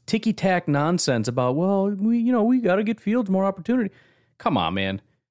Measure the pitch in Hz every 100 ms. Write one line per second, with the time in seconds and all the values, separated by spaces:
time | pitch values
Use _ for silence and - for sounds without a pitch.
0 | - 220 220 208 202 180 - 143 151 180
1 | - 120 107 123 127 139 185 196 196 202
2 | 214 233 233 247 220 254 220 190 214 226
3 | - 233 202 190 196 190 165 254 196 -
4 | _ _ _ - - 123 82 98 95 98
5 | - _ _